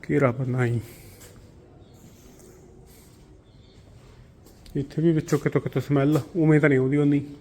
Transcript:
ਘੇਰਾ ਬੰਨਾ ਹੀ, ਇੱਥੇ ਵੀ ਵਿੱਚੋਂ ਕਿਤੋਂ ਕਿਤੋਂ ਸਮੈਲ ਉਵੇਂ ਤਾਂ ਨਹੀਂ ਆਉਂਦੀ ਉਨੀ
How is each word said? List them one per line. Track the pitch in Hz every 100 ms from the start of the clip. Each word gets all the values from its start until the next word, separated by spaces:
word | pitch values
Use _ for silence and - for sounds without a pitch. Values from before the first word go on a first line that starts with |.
| -
ਘੇਰਾ | 147 135
ਬੰਨਾ | 120 127 123
ਹੀ, | 123 120 - - - - - - - - - - - - - - - - - - - - - - - - - - - - - - - - - - - - - - - 147
ਇੱਥੇ | 135 -
ਵੀ | 165
ਵਿੱਚੋਂ | 160 151 147
ਕਿਤੋਂ | 147 143
ਕਿਤੋਂ | 131 139
ਸਮੈਲ | 127 143 139 151 - 180
ਉਵੇਂ | 156 151
ਤਾਂ | 151
ਨਹੀਂ | 135
ਆਉਂਦੀ | 131 147
ਉਨੀ | 143 143 - -